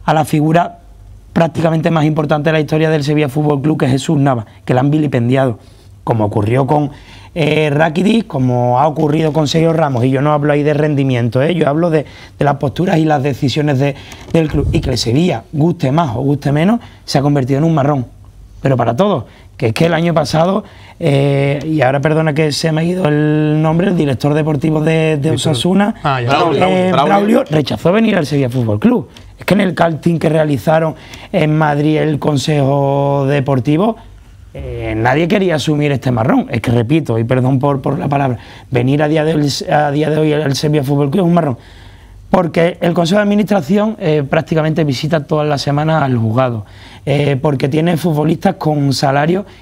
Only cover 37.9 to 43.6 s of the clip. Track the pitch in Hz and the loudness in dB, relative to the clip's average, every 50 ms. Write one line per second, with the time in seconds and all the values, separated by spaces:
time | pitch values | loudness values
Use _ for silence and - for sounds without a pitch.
37.9 | 135 - - 139 143 143 139 131 120 - - - - - - - 127 120 120 131 | -4 -4 -4 -2 -2 0 0 -2 -4 -6 -10 -18 -20 -20 -12 -4 -2 0 0 2
38.9 | 143 147 156 151 160 156 151 156 165 151 147 143 - - - - 156 147 151 147 | 2 2 0 0 0 0 0 0 0 0 0 -2 -2 -4 -4 0 0 0 0 0
39.9 | 139 151 151 147 156 156 156 156 147 147 151 139 131 - - 147 151 151 131 135 | 0 0 0 0 0 0 0 0 0 0 -2 -2 -2 -2 -2 0 0 0 0 0
40.9 | 147 139 147 139 143 208 180 170 175 170 160 143 120 - - - - - - - | 0 0 0 0 0 0 2 2 2 2 0 0 -4 -6 -10 -20 -20 -20 -20 -20
41.9 | - - - - - - - - - 185 170 156 - 170 170 175 170 - 175 175 | -20 -20 -20 -20 -20 -20 -6 -2 0 0 0 0 0 0 0 0 0 -2 -2 0
42.9 | 165 180 170 156 196 214 208 202 208 208 214 - 208 196 | 0 0 0 2 2 2 2 2 2 0 2 2 0 -2